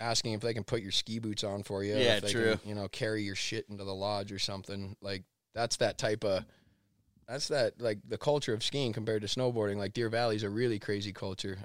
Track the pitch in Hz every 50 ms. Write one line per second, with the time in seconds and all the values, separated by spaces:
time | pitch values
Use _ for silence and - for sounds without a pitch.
0 | 113 117 113 - - 117 110 104 117 117 113 107 101 - 127 110 95 98 - -
1 | - - 110 117 113 110 104 - - 104 98 101 101 - 104 95 98 101 107 107
2 | 120 117 110 104 98 101 101 120 113 113 110 104 - 104 104 104 101 92 - -
3 | 113 110 110 107 104 98 98 - - - 110 113 - - 104 101 98 98 95 95
4 | 98 104 107 101 101 101 101 95 - - 101 98 92 - 98 98 98 95 101 -
5 | - 98 98 95 - - _ _ _ _ _ 110 117 117 - - 123 104 - -
6 | - 110 107 107 - 104 95 92 107 - - _ _ _ _ _ _ _ _ _
7 | _ _ _ _ _ - 120 143 151 - 151 139 120 113 - - 117 113 107 101
8 | - - 113 98 - 147 147 147 - - 110 107 - - - 143 139 117 107 117
9 | 107 113 110 107 104 98 - 127 127 127 123 113 107 101 101 104 101 98 - 120
10 | 117 110 113 117 120 117 110 107 107 101 101 110 123 120 110 101 - - 104 101
11 | 101 104 95 - 101 98 95 - - 98 95 92 -